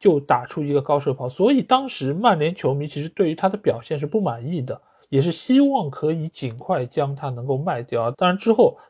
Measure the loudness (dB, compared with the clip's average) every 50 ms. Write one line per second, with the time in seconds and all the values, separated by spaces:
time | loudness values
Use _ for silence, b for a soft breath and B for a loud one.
0 | 2 4 4 4 2 0 0 0 0 -4 -6 -6 -2 0 0 0 2 2 0 0
1 | 0 -2 -4 -4 -6 -8 -2 2 2 4 4 2 2 2 2 2 0 -2 -8 -6
2 | -4 -4 -2 2 2 2 4 4 0 -2 -2 -2 -2 -2 0 -2 -4 -6 -6 -8
3 | -8 -6 -2 0 0 0 0 0 -2 -2 -2 0 -2 -2 -2 -2 -4 -8 -8 -6
4 | -6 -2 -2 -2 -2 -2 -4 -4 -6 -6 -6 -6 -6 -6 -8 -12 b b b b
5 | b b 0 2 2 2 0 -2 0 2 4 4 4 4 2 0 -4 -4 -6 -4
6 | -2 -2 -2 -2 -4 -8 -8 -8 -10 -10 -10 -8 -4 -2 -2 -2 -2 -4 -2 -4
7 | -2 -2 -4 -6 -8 -8 -8 -6 -4 -4 -4 -2 -2 -4 -6 -6 -6 -4 -2 -2
8 | -2 -2 -2 0 0 0 0 0 2 2 4 6 6 4 4 B B